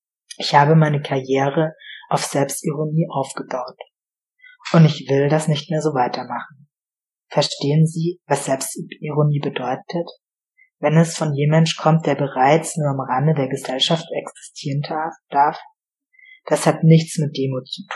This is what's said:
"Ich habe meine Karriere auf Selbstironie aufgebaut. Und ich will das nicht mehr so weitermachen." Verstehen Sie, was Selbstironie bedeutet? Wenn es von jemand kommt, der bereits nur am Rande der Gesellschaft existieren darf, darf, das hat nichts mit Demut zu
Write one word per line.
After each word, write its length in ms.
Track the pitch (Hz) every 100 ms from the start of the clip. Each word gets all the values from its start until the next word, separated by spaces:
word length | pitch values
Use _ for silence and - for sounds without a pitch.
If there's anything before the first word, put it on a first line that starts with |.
| _ _ - -
"Ich 180 | - 147
habe 220 | 143 160
meine 240 | 151 143
Karriere 720 | - 135 131 135 139 156 160 - - - -
auf 160 | 151
Selbstironie 880 | - 151 143 - - 147 156 156 165
aufgebaut. 680 | 143 135 - - 131 127 - - _ _ _ _ _ - _ -
Und 140 | 170 156
ich 240 | - 127
will 180 | 139 143
das 220 | 156 156
nicht 200 | 147 -
mehr 120 | 156
so 80 | 151
weitermachen." 760 | 135 123 - 123 - - 135 _ _ _ _ _ _ -
Verstehen 560 | - 147 - 143 151 160
Sie, 360 | 165 170 180 -
was 200 | - -
Selbstironie 920 | 165 - - - - 151 147 151 143
bedeutet? 680 | 143 - 135 131 - 175 175 - _ _ _ _ _ -
Wenn 180 | 147 160
es 200 | 165 -
von 160 | 156
jemand 420 | 139 147 160 160 -
kommt, 280 | 160 160 160
der 100 | 139
bereits 640 | 139 - 135 160 160 -
nur 120 | 147
am 100 | 135
Rande 340 | 131 131 147
der 140 | 147 131
Gesellschaft 580 | 135 - 131 - 165 -
existieren 680 | 147 - - - - 147 139
darf, 320 | 147 160 160 - -
darf, 300 | 139 147 165 - _ _ _ _ _ _ - -
das 200 | 151 -
hat 180 | 156
nichts 340 | 160 160 160 -
mit 180 | 143 139
Demut 320 | 135 131 -
zu 160 | - -